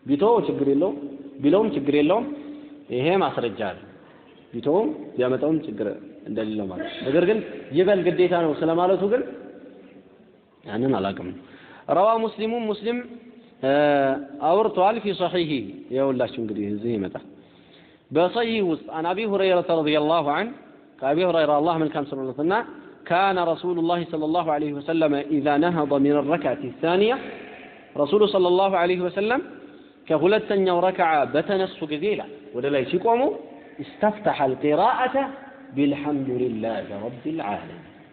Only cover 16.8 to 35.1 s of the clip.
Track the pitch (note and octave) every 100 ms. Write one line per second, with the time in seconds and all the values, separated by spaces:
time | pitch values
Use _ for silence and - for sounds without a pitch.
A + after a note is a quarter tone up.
16.8 | A#2 A2+ F#2 - - - - - - -
17.8 | - _ _ C3+ F3+ A3+ A3+ A3+ F#3 D#3
18.8 | - D#3 E3 F#3 A3+ G3 F#3+ F3+ F3 E3
19.8 | D3+ D3+ D3+ E3+ D3 D3+ A3 - - -
20.8 | - - C3 D3+ F#3 E3 D3+ D3 D#3+ D#3+
21.8 | D#3 D3+ C#3 C#3 C3 B2 D#3 G#3 A#3 -
22.8 | - - - E3+ G3 F#3 E3+ D#3 F3 F3
23.8 | E3 F3 E3 E3 D#3 E3+ D#3+ D3 D3+ C#3+
24.8 | C#3+ E3 D#3 C#3+ C#3+ D3+ C#3+ C#3+ E3+ E3+
25.8 | D3 C#3 C#3 D3 C#3 E3 C#3+ A#2 G2 -
26.8 | E3 F3+ G#3+ - - - - - - -
27.8 | - - C#3+ G#3 G#3 G3+ F3+ F3+ G3 F#3+
28.8 | F3 F3+ F3+ F3+ G#3 C4 - - - -
29.8 | - - - D#3 E3+ G#3+ G#3+ G3+ F#3+ F3
30.8 | F#3 F#3 E3+ D#3 B2 C#3 E3 G3 F#3 -
31.8 | D#3 D3+ F#3+ F3+ - - - A#2+ C3+ C#3+
32.8 | B2+ F#3 A3+ A#3 C#4+ - - - - -
33.8 | C#3+ - G#3 G#3 - C#3 C#3 C3 D3 D3+
34.8 | G#3+ - B3+